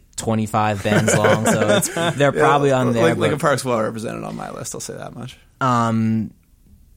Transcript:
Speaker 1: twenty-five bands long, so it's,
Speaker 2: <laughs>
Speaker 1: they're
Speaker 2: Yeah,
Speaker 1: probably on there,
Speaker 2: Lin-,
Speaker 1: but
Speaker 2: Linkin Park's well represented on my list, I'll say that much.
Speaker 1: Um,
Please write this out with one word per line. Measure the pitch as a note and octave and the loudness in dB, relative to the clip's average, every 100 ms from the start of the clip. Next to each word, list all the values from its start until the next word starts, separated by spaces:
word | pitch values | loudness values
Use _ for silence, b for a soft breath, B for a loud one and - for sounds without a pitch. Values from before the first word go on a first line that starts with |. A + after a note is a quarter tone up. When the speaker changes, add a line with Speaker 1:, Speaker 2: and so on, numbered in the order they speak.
| _ - | _ -8
Speaker 1:
twenty-five | A#2 A2 G#2+ A2 G#2+ G2 | -2 -2 0 0 0 0
bands | G#2+ D#3+ G#2+ G#2+ | 0 2 2 2
long, | G#2 - - | 4 2 2
so | - - G3+ | 2 2 2
it's, | - | 0
Speaker 2:
<laughs> | E3+ E3+ | -2 -2
Speaker 1:
they're | C3 C#3+ | 2 2
Speaker 2:
Yeah, | D3+ | 4
Speaker 1:
probably | C#3+ C#3+ C#3 | 2 4 2
on | B2+ B2 | 2 2
there, | A#2 | 2
Speaker 2:
Lin-, | E3 | 2
Speaker 1:
but | - | 2
Speaker 2:
Linkin | D3+ D3 | -2 0
Park's | D#3+ C3 | 0 0
well | C3+ A2+ | 0 -2
represented | A2 A2+ A2+ A2+ | -2 -6 -8 -8
on | G#2+ | -10
my | A2 G2+ | -10 -10
list, | - - | -10 -10
I'll | - | -10
say | - | -12
that | - - | -12 -12
much. | A#2+ B2+ - _ - | -14 -16 -16 _ -2
Speaker 1:
Um, | C3 A#2+ A#2 A2+ A2 A2 G2 - _ _ _ - - | 0 2 2 2 2 0 -4 -10 _ _ _ -20 -20